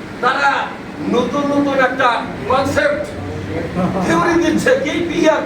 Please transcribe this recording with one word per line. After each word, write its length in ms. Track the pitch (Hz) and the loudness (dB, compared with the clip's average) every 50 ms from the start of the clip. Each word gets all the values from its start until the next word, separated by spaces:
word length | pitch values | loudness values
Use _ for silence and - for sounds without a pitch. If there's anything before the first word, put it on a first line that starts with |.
| - - - - | -12 -12 -6 -2
তারা 340 | - 247 - - - 285 277 - - - - - - - - - - - | 0 0 2 2 2 2 0 0 -2 -6 -8 -12 -12 -12 -10 -6 -2 0
নতুন 320 | 208 247 247 - - 285 285 | 2 2 2 0 0 0 0
নতুন 280 | 277 285 285 285 277 269 | 2 2 2 2 2 2
একটা 480 | 262 262 262 269 269 262 247 226 - - - - - - - | 2 2 2 2 2 2 2 2 0 -2 -6 -8 -6 -2 0
কনসেপ্ট 580 | 254 277 554 - - 587 605 571 587 587 - - - - - - - - - - 156 156 - - - 180 185 - 185 190 - | 0 2 2 2 2 2 2 2 0 -2 -4 -6 -8 -8 -8 -8 -8 -8 -8 -6 -6 -6 -6 -4 -2 -2 -2 0 0 0 0
থিওরি 380 | - 330 339 339 349 330 339 330 | 2 2 2 2 2 2 2 2
দিচ্ছে। 360 | 320 - - - - 523 554 - | 2 2 2 2 2 2 2 2
কি? 60 | 302 | -2
পিআর 500 | 339 339 339 330 294 311 320 311 294 277 - | -2 -2 -2 -2 0 2 4 4 4 2 0